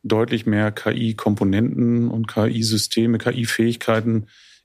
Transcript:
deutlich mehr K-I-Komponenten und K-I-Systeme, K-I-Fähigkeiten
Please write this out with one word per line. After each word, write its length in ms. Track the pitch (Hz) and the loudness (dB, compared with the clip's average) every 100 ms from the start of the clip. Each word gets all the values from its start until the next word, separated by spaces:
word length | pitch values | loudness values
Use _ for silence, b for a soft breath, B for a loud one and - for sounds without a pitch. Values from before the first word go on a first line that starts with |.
deutlich 420 | 107 110 117 117 110 | -2 0 2 0 0
mehr 260 | 104 107 | 2 0
K-I-Komponenten 1400 | 107 110 120 117 107 110 104 98 98 120 - 120 120 117 | -2 -4 -2 -2 -2 0 2 2 2 0 2 2 2 0
und 180 | 113 110 | -2 -4
K-I-Systeme, 880 | - 110 117 110 107 - - 113 110 | 0 0 0 0 0 -2 0 2 2
K-I-Fähigkeiten 1120 | 120 127 117 - 113 117 - 110 117 113 104 b b b | 0 -2 -2 0 0 0 0 0 2 0 -2 b b b